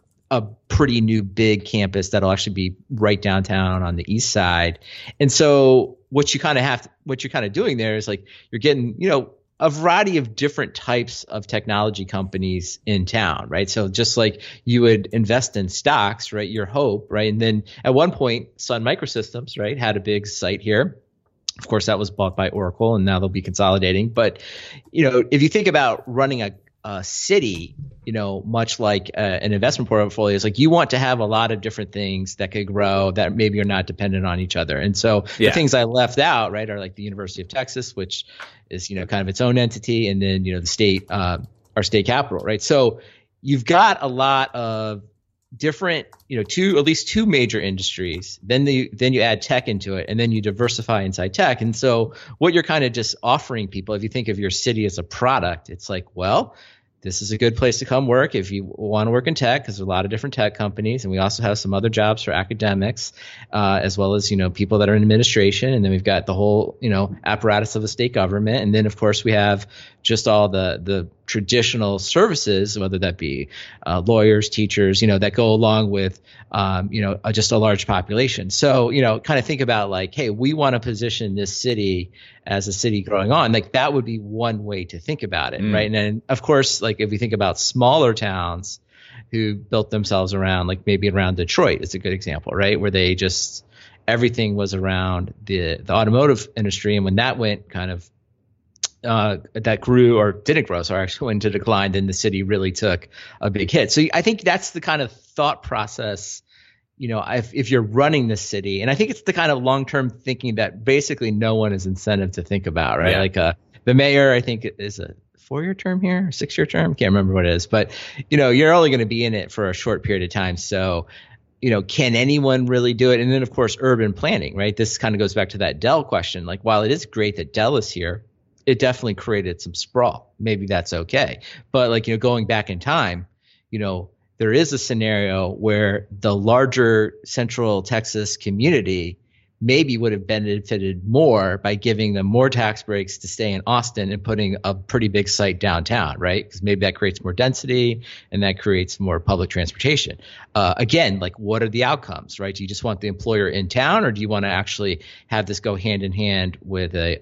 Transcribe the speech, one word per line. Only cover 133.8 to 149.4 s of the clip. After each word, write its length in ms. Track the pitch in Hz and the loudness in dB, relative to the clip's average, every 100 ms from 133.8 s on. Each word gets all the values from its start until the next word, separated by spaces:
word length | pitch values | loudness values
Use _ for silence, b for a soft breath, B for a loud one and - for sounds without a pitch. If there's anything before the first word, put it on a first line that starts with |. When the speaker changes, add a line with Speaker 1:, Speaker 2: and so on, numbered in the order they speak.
| 101 90 90 _ _ _ | -4 -6 -10 _ _ _
Speaker 1:
there 160 | 113 | 2
is 180 | 123 160 | 4 2
a 60 | 139 | -2
scenario 720 | - 113 110 107 101 95 92 | -4 -2 0 0 0 0 -2
where 580 | 98 107 104 104 101 101 101 | -2 0 2 2 0 -6 -4
the 160 | 107 | 0
larger 800 | 101 104 120 135 127 117 110 107 - - | 0 4 4 4 4 4 4 2 -4 -10
Central 560 | - 117 - 117 101 | -4 -4 -2 0 0
Texas 560 | 95 113 113 110 104 - | 0 -2 -2 -6 -6 -6
community 840 | - 98 135 156 98 92 87 87 _ _ _ _ | -6 0 2 2 0 -4 -4 -10 _ _ _ _
maybe 360 | 117 135 151 117 | 2 4 4 2
would 160 | 117 | 0
have 120 | 104 95 | -2 -2
benefited 800 | 110 104 104 101 107 95 92 92 | -2 -2 -4 -4 -4 -2 -4 0
more 520 | 123 160 110 95 98 | 4 6 6 2 0
by 180 | 101 101 | -2 -2
giving 380 | 117 104 107 | 0 0 0
them 120 | 101 98 | 0 2
more 240 | 113 131 | 4 4
tax 320 | 123 110 107 | 2 0 -2
breaks 360 | - 101 98 - | -4 -6 -6 -10
to 100 | - | -14
stay 240 | - 110 | -6 -4
in 100 | 95 98 | -4 0
Austin 420 | 123 - - 98 | 0 0 -4 -4
and 140 | 101 | -4
putting 320 | 98 107 101 98 | -4 -2 -2 -2
a 100 | 98 | -4
pretty 360 | 95 95 127 110 | -6 -2 -2 0
big 180 | 98 101 | 0 -2
site 320 | - 101 87 | 0 -2 0
downtown, 560 | 101 85 80 117 82 69 | 0 -2 -2 -2 -2 -2
right? 320 | 90 95 - | -2 -2 -4
'Cause 120 | - | -8
maybe 240 | 98 101 98 | -2 0 0
that 100 | 92 | 0
creates 260 | 101 92 | -4 -4
more 120 | 92 | -8
density 720 | 87 127 127 131 123 120 117 120 B B | 0 0 0 -2 0 0 -2 -10 B B
and 100 | 101 | -2
that 140 | 101 95 | 0 0
creates 440 | 104 95 90 - | 0 0 0 -4
more 180 | 98 85 | -2 -2
public 300 | 80 95 | 0 0